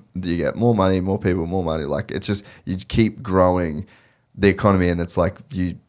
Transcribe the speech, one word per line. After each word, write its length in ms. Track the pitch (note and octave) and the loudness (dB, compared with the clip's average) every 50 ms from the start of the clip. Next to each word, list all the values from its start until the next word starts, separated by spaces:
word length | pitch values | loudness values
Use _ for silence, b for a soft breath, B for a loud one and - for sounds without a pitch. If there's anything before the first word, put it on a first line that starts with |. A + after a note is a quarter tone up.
| - _ - | -18 _ -10
you 220 | F2+ F2+ F2 E2+ | -6 -4 -2 0
get 200 | E2+ D2+ C2+ - | 0 0 -2 0
more 180 | - A2+ A#2+ A2+ | 0 0 2 2
money, 260 | G2+ F#2+ F#2+ F#2+ F#2 | 4 2 2 2 0
more 180 | F#2 F#2+ F#2+ G2 | 0 -2 -2 -2
people, 280 | G2 F#2+ F2+ F#2 E2 | 0 0 0 0 -2
more 180 | E2+ F#2 F#2+ F2 | -4 -4 -4 -2
money. 200 | D#2+ D#2 D#2+ D2 | -2 -4 -4 -4
Like, 260 | C#2 C#2+ D2 - - | -4 -4 -4 -4 -6
it's 160 | - F#2 - | -6 -6 -4
just, 180 | - G2+ G2+ - b b b b | -4 -6 -6 -8 b b b b
you 120 | - F#2 | -8 -8
keep 460 | F#2 - - - A#2+ A2+ G#2 - - | -8 -8 -4 0 2 2 2 0 -6
growing 640 | B2+ F#2+ F#2 F#2 F2+ F2+ F2+ F2+ F2 E2 D2+ D2+ F#2 b b b b b b b b b - | -6 0 4 4 4 4 4 2 0 -2 -4 -8 -10 b b b b b b b b b -4
the 140 | - G2 G2 | 2 2 2
economy, 400 | F2+ - - G2+ G2 F#2 F2+ F2 | 4 4 2 2 4 4 2 2
and 100 | F2 E2+ | 0 0
it's 180 | E2+ - - F#2 | -2 -4 -2 0
like 180 | E2+ F#2+ - - - - | 0 -2 -2 -8 -14 -10
you 260 | - F#2 F2+ F2 F2 - _ | -4 -4 -4 -4 -4 -8 _